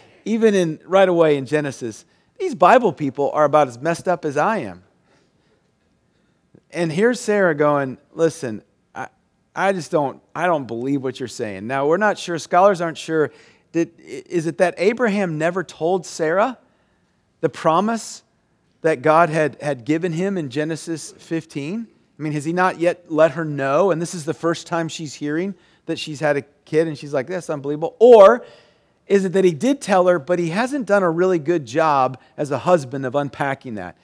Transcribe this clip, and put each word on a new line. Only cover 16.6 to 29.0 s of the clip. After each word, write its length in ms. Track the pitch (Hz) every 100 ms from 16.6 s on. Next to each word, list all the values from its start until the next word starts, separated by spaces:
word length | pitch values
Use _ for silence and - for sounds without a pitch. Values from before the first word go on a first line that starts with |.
| _ _ _ _ _ _ _ _
the 100 | 160
promise 720 | - 165 165 208 226 - - _ _ _ _ _ _
that 220 | 165 151
God 260 | 139 156 170
had, 320 | 156 151 -
had 240 | 147 135
given 280 | 113 160 180
him 260 | 160 196 190
in 100 | 143
Genesis 640 | 123 156 156 - 160 - -
fifteen? 720 | - 165 - 151 143 220 226 _ _ -
I 40 |
mean, 100 | 151
has 120 | 151
he 80 | 147
not 260 | 180 185 160
yet 320 | 170 170 -
let 220 | 151 160
her 120 | 151
know? 460 | 160 143 135 143 190
And 100 | 160
this 140 | 170
is 100 | 180
the 100 | 147
first 320 | 151 165 165 -
time 220 | 170 165
she's 260 | - 156
hearing 400 | - 147 156 190 185 _ _ -
that 120 | 160
she's 220 | - 139
had 160 | 151 143
a 60 | - _
kid, 220 | _ 156 165
and 80 | 147
she's 160 | 147
like, 140 | 143 127
"That's 240 | 180 160
unbelievable." 460 | 151 135 151 160 -
Or 480 | 240 226 196 240 - - _ _ _ _